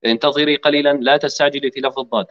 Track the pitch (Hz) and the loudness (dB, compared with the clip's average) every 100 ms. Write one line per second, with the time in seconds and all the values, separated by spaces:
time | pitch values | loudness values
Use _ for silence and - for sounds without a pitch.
0 | 117 117 147 143 151 147 - 147 143 143 | 0 0 0 0 0 2 2 2 2 0
1 | 123 147 147 - 143 143 139 123 135 131 | 2 2 0 0 -2 0 -6 -4 -6 -6
2 | 127 117 98 | -6 -4 -4